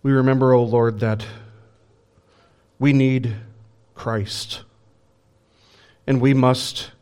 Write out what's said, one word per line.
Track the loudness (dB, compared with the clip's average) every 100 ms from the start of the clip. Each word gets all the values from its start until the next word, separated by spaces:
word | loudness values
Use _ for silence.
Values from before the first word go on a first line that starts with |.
we | 0
remember, | 2 2 2 4
O | 4
Lord, | 2 0 0 -2
that | -4 -4 -8 -18 -20 -20 _ _ _ _ _ _ _ _ _ _ _ _
we | 2
need | 4 2 0 -4 -8 -14 -20 -20 _ _
Christ, | -12 -6 -6 -6 -10 -12 -16 -18 _ _ _ _ _ _ _ _ _ _ _ _ _ -4
and | 0
we | 2
must | 2 2 0 -4 -12 -14 _